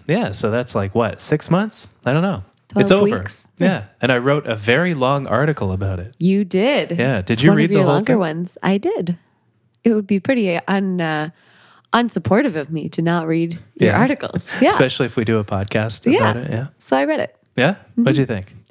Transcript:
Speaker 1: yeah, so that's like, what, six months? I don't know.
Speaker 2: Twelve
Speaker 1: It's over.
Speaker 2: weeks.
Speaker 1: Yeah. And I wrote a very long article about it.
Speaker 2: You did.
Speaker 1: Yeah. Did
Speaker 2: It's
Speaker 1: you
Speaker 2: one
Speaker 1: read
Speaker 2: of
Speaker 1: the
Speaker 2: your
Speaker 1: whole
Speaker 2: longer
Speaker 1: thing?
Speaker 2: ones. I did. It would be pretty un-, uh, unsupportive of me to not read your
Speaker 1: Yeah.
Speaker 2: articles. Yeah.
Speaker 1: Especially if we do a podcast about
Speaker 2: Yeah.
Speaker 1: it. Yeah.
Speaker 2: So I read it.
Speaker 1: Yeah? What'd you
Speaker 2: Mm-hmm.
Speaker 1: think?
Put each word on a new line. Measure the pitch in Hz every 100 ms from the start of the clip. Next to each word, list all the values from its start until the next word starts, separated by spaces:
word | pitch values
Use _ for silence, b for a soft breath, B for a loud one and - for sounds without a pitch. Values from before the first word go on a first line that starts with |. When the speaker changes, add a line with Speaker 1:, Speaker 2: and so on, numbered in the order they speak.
| -
Speaker 1:
yeah, | 196 127
so | 95 220
that's | 117 - 110
like, | 95
what, | 117 110 -
six | - 151 -
months? | 175 214 - - _ 120
I |
don't | 151
know. | 196 143 95 - -
Speaker 2:
Twelve | -
Speaker 1:
It's | -
over. | 196 202 101
Speaker 2:
weeks. | 95 - - -
Speaker 1:
Yeah. | 180 147 104 -
And | 123
I | 123
wrote | 131 147 113
a | 107
very | 104 131 180
long | 147 127 143 131
article | 110 156 147 98
about | 95 98 90
it. | 95 -
Speaker 2:
You | 180 196
did. | 185 185 240 254 156 170
Speaker 1:
Yeah. | 127 110
Did | 90 113
Speaker 2:
It's |
Speaker 1:
you | 151
Speaker 2:
one | 208
Speaker 1:
read | 175
Speaker 2:
of |
Speaker 1:
the | 202
Speaker 2:
your | -
Speaker 1:
whole |
Speaker 2:
longer | 143 226
Speaker 1:
thing? | 233
Speaker 2:
ones. | 165 165 180 -
I | 180 202
did. | 330 453 175 175 _ _ _ _ _ _ 233
It |
would | 214 196
be | 196
pretty | - 254 190 170 -
un-, | 196 190 180
uh, | 165 151 156 b b b b b b
unsupportive | 226 240 185 - 202 285 156
of | 143
me | 160 160
to | -
not | 165 170 160
read | 165 165 165 - -
your | 113
Speaker 1:
Yeah. | 156
Speaker 2:
articles. | 247 285 - 180 - -
Yeah. | 294
Speaker 1:
Especially | 427 127 - 120
if | -
we |
do | 113 110
a | 101
podcast | 98 98 110 110 - 240
about | 349 - 120
Speaker 2:
Yeah. |
Speaker 1:
it. | 147
Yeah. | - 139 -
Speaker 2:
So | - 262
I | 285
read | 302
it. | - _ _ -
Speaker 1:
Yeah? | 139 202 - -
What'd | 233 135
you | 127
Speaker 2:
Mm-hmm. |
Speaker 1:
think? | 101 92 - _